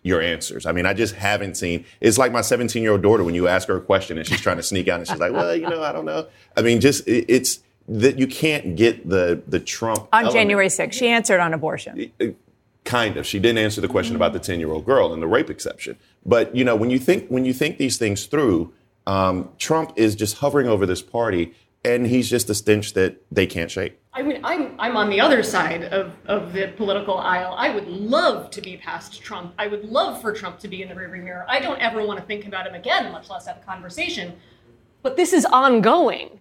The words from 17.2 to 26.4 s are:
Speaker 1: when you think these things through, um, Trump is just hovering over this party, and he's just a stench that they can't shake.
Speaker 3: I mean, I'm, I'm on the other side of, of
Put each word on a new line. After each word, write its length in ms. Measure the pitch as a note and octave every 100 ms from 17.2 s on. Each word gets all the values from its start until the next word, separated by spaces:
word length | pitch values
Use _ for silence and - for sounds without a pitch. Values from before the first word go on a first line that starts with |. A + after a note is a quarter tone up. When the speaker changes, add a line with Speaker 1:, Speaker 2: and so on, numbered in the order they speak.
| -
Speaker 1:
when 160 | B2+
you 80 | B2+
think 240 | B2 D#3 -
these 200 | C3+ -
things 280 | A2 G2+
through, 480 | - D3 C3 E2 E2 _ _ _ -
um, 420 | G2 F#2+ F#2 - -
Trump 360 | - D#3+ D#3
is 200 | - A2
just 220 | G#2+ G#2+ -
hovering 300 | C#3+ C#3+ B2
over 180 | G#2
this 160 | F#2+ F2+
party, 520 | - A#2 A2+ F2+ E2+ _ _ _
and 220 | A#2+ A#2+
he's 240 | A#2+ B2+ A2+
just 180 | A#2+ G#2+
a 40 |
stench 400 | G#2 - G#2+ G2+
that 220 | G2 F#2 - _
they 160 | G2+ F#2
can't 240 | F#2 E2+
shake. 260 | F#2 - - _
Speaker 3:
I 80 | B3+
mean, 180 | C#4 C#4
I'm, 320 | - E4 C4 -
I'm 180 | A3+ A3+
on 120 | G#3
the 100 | G3
other 220 | D4 B3+
side 440 | - - D#3+ E3+
of, 280 | E3+ F#3+ F3+ -
of 280 | - G3+